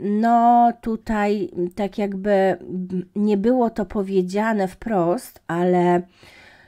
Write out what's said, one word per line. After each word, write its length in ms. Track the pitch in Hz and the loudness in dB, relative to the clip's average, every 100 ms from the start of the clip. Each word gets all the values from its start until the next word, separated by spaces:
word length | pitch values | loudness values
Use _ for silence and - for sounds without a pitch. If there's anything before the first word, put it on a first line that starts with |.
no 720 | 202 208 233 233 233 240 240 233 | -4 0 2 4 4 4 4 0
tutaj 720 | 233 220 - 214 208 208 - 175 175 | -6 -6 -4 -2 0 -2 -4 -6 -6
tak 240 | - 196 220 | -4 -6 -4
jakby 600 | 202 190 208 196 190 - - 185 180 185 180 208 | -6 -4 0 2 2 0 -6 -10 -6 -8 -6 -2
nie 200 | 208 208 | 0 2
było 340 | 226 254 226 | 2 2 0
to 160 | 226 196 | -2 -6
powiedziane 800 | 214 196 190 180 202 220 214 190 | -6 -2 0 0 -2 -2 -2 -4
wprost, 720 | - 226 202 170 220 - - - | -6 -4 0 0 -2 -6 -16 -8
ale 560 | 170 180 180 175 175 180 _ - - - - | -2 2 2 4 2 -2 _ -20 -20 -20 -20